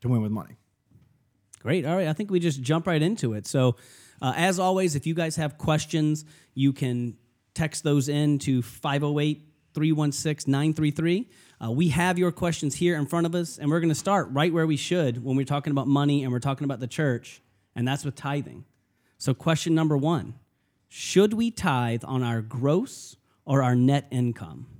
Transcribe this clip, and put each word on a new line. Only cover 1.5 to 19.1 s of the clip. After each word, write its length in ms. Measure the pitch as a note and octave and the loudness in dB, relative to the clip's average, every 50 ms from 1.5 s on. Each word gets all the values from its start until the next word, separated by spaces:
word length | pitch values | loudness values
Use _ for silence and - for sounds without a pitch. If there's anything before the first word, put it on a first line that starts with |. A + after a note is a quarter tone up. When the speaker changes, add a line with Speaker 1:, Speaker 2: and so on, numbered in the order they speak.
| - - | -20 -8
Speaker 2:
Great. 240 | - A2+ D#3 F#3 C3 | -2 -2 0 0 0
All 100 | D3 E3+ | 0 0
right. 120 | G3 F3+ D#3 | 0 0 0
I 40 | |
think 180 | D#3 - G#3+ G3+ | -2 -2 -2 0
we 100 | F#3+ F3+ | 0 2
just 220 | E3+ E3+ C#3+ C3+ | 2 0 0 0
jump 240 | B2 B2 D#3 E3 D#3+ | 0 0 0 2 2
right 160 | F#3+ E3+ D3+ | 0 2 2
into 320 | D3+ F3+ A3+ A3+ - A#2+ A2 | 2 2 0 0 -2 -2 -4
it. 120 | G#2 F#2+ | -4 -4
So, 300 | - - C#3 C3 B2+ A#2 - - - - - - - _ - | -2 2 4 4 4 2 0 -6 -20 -20 -20 -20 -20 _ -4
uh, 100 | C#3+ C3 - | -4 -2 0
as 220 | - E3+ F#3+ F#3 F3+ | 2 2 2 2 2
always, 360 | F#3 F#3 F#3 F#3 F#3+ F3 C#3+ | 2 2 2 2 0 0 0
if 120 | C#3+ - | -2 -4
you 80 | D#3+ E3 | -2 -2
guys 220 | E3+ E3 D#3+ D#3 | -2 -2 -4 -2
have 220 | E3 D#3+ C#3+ - - | -4 -4 -4 -6 -4
questions, 640 | - E3 D#3 D#3 D3+ - - D#3+ D3+ D3+ D3+ D3+ - - - - _ _ - | 0 2 2 2 0 0 0 0 2 2 0 -2 -4 -10 -20 -20 _ _ -2
you 180 | C3+ C3+ C#3 | 2 2 2
can 440 | C3+ - C#3 B2+ B2 B2 A#2+ A#2+ A2+ - _ _ _ _ _ _ - | 2 2 -2 -2 -2 -2 -4 -6 -8 -12 _ _ _ _ _ _ -6
text 300 | - E3 D3+ - - - | -4 -4 -4 -4 -4 0
those 240 | D#3 D3 D3 B2+ C#3+ | 2 2 2 2 2
in 300 | C#3+ D3 D3+ D3 D3 C#3 | 0 0 2 2 2 0
to 220 | - D3 C3+ B2+ | 0 0 0 0
five 400 | A#2+ - - - - D3 C#3 C#3+ D3 | -2 -4 -8 -8 -4 -2 -2 0 0
oh 140 | D3 D3 D3 | 0 0 0
eight, 260 | D3 D3+ D3+ D3 - - _ _ _ _ - | 0 0 -2 -4 -8 -18 _ _ _ _ -4
three 180 | D3+ D#3 D#3+ | -2 0 2
one 200 | D#3 D3+ D3+ D3 | 2 2 0 0
six, 340 | C#3 - - D#3+ D3+ - - C#3 | -2 -2 -4 -4 -4 -2 -2 0
nine 240 | C3+ C3+ D3 D#3 | 0 2 2 0
three 180 | D3+ D#3 D#3 D3 | 0 0 0 0
three. 380 | C#3 - D#3+ E3+ F3 G3+ C4 - _ - - - _ - | 0 0 0 0 0 0 -2 -6 _ -20 -20 -20 _ -10
Uh, 80 | G#2+ A2+ | -6 -4
we 180 | A#2 C#3 F3 E3+ | 0 0 2 2
have 300 | B2 D#3+ F3 F#3 F#3 F3 | 2 2 2 0 2 2
your 140 | F3+ F3 | 0 0
questions 440 | - - F3+ E3+ D#3+ - - C#3+ - | 0 0 -2 -2 -2 -2 -4 -4 -2
here 200 | - F3 F3 F3 | 0 0 0 2
in 80 | D3+ C#3+ | 0 -2
front 200 | C3+ E3+ E3+ E3+ | -2 0 0 0
of 80 | E3 E3+ | 0 0
us, 240 | F3 F3 E3+ - - | -2 -4 -6 -6 -4
and 120 | - C#3+ | -2 0
we're 100 | D#3 E3+ | 0 2
gonna 140 | E3 E3 D#3 | 2 0 0
start 340 | - - G3 G3+ G3 C3+ - | 0 0 2 2 2 0 0
right 200 | C3 C#3+ D#3 F3+ | 0 0 0 2
where 140 | D#3+ E3+ D#3+ | 2 2 2
we 100 | D#3+ D3+ | 0 0
should 460 | C#3 - - F3 F3+ D#3+ B2+ A#2 B2+ | -2 -2 -2 0 0 0 0 -2 -2
when 140 | A#2 C3+ C3 | -2 -2 0
we're 80 | C3+ C3+ | 0 0
talking 260 | - D3 C#3 C3+ D#3 | 0 -2 -2 -2 -2
about 160 | C#3+ C#3 C3 | -2 0 2
money 360 | C#3+ C#3 C#3+ C#3+ C#3+ C#3+ C#3+ | 2 2 4 4 2 2 0
and 100 | C3 B2+ | 0 -2
we're 60 | B2 B2 | -2 -2
talking 260 | - C#3+ C3+ C3 D3+ | -2 -2 -2 -2 -4
about 160 | C#3 C3+ A2 | -6 -4 -6
the 60 | B2+ | -8
church, 560 | A#2 - - D#3 C#3 A#2+ A#2 - - - - _ _ _ _ _ _ - | -6 -4 -2 0 0 0 -2 -4 -12 -20 -20 _ _ _ _ _ _ -6
and 120 | - A#2+ | -4 -2
that's 180 | B2+ C3+ C3 - | -2 -2 -2 -4
with 100 | C#3+ A2 | -8 -8
tithing. 500 | - - C#3 C#3+ D3 A2 D2 B1 - - - _ _ _ _ _ _ _ _ | -8 -6 -6 -4 -4 -6 -8 -12 -18 -20 -20 _ _ _ _ _ _ _ _